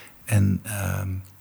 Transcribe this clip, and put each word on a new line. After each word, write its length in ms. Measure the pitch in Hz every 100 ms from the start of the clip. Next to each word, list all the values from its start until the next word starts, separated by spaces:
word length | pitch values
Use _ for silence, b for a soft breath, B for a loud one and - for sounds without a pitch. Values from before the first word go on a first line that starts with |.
| B B
En, 360 | - 104 98 92
ehm, 460 | 101 101 95 95 95 95 - -